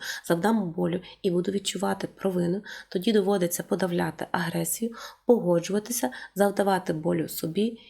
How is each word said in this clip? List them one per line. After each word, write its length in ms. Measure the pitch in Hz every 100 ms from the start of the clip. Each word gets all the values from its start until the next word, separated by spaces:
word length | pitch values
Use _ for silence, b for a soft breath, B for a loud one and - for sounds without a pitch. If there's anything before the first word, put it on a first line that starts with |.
| B B
завдам 460 | - 170 202 226 180
болю 300 | 170 175 180 B B
і 80 | 196
буду 220 | 175 190
відчувати 540 | 196 196 185 196 190 -
провину, 560 | - 190 180 175 190 B B -
тоді 240 | 185 208
доводиться 500 | 208 190 202 175 -
подавляти 640 | - 185 185 175 165 - -
агресію, 640 | 180 170 170 170 - 233 226 B B -
погоджуватися, 840 | 233 175 170 170 202 214 240 254 B B
завдавати 580 | 185 202 202 196 185 185
болю 360 | 156 165 170 151
собі 500 | - 165 175 226 226